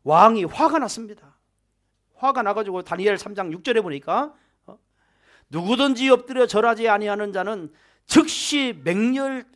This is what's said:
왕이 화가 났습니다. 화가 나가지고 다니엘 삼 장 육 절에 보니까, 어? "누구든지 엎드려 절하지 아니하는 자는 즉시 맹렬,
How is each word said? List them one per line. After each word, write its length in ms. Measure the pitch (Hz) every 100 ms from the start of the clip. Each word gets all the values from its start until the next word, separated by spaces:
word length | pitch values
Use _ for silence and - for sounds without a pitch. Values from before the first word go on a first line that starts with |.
왕이 420 | 143 160 214 226 165
화가 340 | - 311 311
났습니다. 560 | 226 - 220 208 143 _ _ _ _ _ _ _ _ _
화가 280 | 269 269
나가지고 400 | 202 208 202 185
다니엘 340 | 180 175 202 196
삼 160 | 208 202
장 160 | 180
육 120 | 160
절에 180 | 254 220
보니까, 540 | 190 143 156 202 294 - _ _ -
어? 120 | - _ _ _ _ _ _ _
"누구든지 580 | 156 180 240 269 240 269
엎드려 380 | 247 - 254 240
절하지 420 | 208 233 226 226
아니하는 420 | 208 208 202 208
자는 400 | 190 190 214 151 - _ _ -
즉시 760 | 311 311 - - 294 254 170
맹렬, 640 | 139 185 233 262 269 262 233